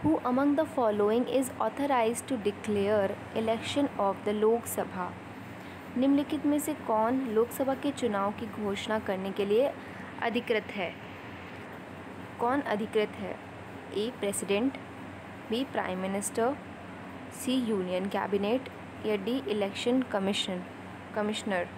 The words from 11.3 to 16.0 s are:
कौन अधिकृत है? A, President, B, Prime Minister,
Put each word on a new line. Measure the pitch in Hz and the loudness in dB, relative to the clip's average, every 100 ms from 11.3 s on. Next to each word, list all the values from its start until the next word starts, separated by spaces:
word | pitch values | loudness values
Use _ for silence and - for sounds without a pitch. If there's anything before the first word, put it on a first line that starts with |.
| - - - - - - - - - - - | -12 -12 -12 -12 -12 -12 -12 -12 -12 -12 -2
कौन | 233 277 | 2 2
अधिकृत | 269 208 214 220 208 | 0 -2 0 0 0
है? | 190 185 - - - - - - | -2 -6 -8 -10 -12 -12 -12 -6
A, | - 220 | -4 -4
President, | - 202 196 185 202 262 - - - - - - - - | -2 -2 -2 2 2 2 0 -12 -12 -12 -12 -12 -12 -2
B, | 226 | -2
Prime | 269 226 190 | 0 -2 -2
Minister, | 185 | -2